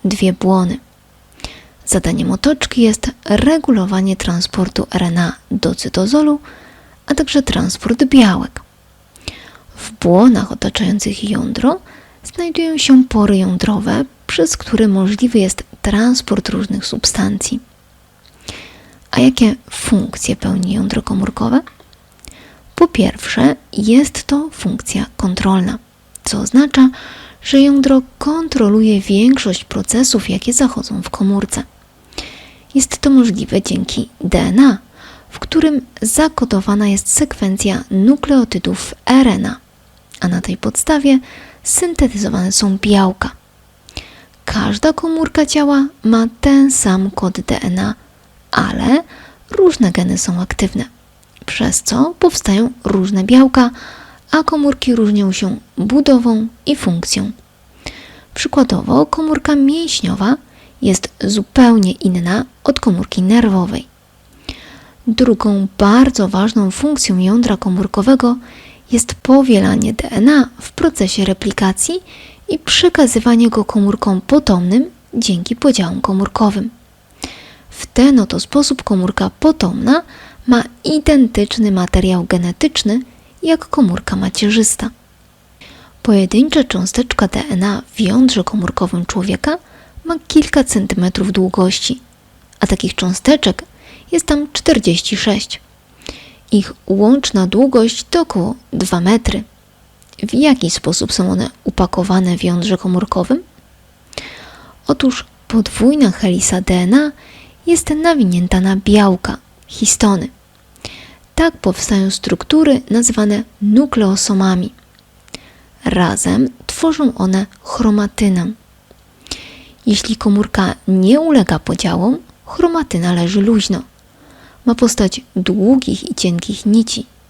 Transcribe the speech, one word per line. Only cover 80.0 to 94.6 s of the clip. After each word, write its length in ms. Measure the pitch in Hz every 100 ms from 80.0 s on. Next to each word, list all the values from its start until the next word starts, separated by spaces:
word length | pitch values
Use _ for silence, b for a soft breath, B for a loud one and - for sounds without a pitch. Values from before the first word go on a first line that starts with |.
| B B B B -
ma 160 | 240 226 -
identyczny 880 | - 302 302 294 233 220 208 - 214
materiał 520 | 190 180 185 185 180
genetyczny 760 | 170 180 175 175 302 - 214 226 254 b b b
jak 260 | 320 330 -
komórka 480 | - 214 180 - 190
macierzysta. 720 | 190 - 208 220 214 - 233 - _ _ _ _ _ _ B B B _
Pojedyncza 640 | - 202 190 214 294 311
cząsteczka 640 | 254 185 185 - 247 - 190
D 140 | - 302
N 160 | 190
A 180 | 196 196 -
w 60 | -
jądrze 440 | 196 220 262 220
komórkowym 600 | 180 214 175 - 175 175 175
człowieka 520 | 202 190 - - 339 b b b b
ma 100 | 330 330 -
kilka 360 | 311 294 294
centymetrów 680 | 262 208 196 - 180 - 190
długości, 680 | 190 185 196 185 - - 254 - _ _ _ _ -
a 60 | -
takich 280 | 190 180
cząsteczek 720 | - 185 185 - 294 - - - b b b -
jest 140 | 339 -
tam 260 | 294 294
czterdzieści 640 | -